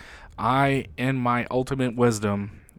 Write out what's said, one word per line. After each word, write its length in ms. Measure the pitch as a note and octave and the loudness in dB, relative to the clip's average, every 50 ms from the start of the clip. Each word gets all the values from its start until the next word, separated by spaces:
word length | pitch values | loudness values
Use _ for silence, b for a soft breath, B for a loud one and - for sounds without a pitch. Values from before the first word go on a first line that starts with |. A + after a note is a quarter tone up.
| B B B B B B B - | B B B B B B B -4
I, 500 | - A2+ B2+ C#3 C#3 C#3 C#3 C3 - - - - | 0 2 2 4 4 2 2 0 -2 -4 -6 -4
in 180 | B2 C3 C3+ | -2 -2 0
my 320 | C3 B2 A#2+ A#2+ B2 A#2 - | 0 2 2 2 0 0 0
ultimate 460 | - B2+ B2+ - C#3 C3 B2+ B2+ A2+ | -2 -2 -2 0 0 0 0 0 2
wisdom, 640 | B2 A#2+ A#2+ A2+ G#2+ G#2 G#2 G2+ G2+ G2+ G2+ - - - - - | 4 4 4 4 2 0 0 0 0 -4 -6 -10 -14 -20 -20 -20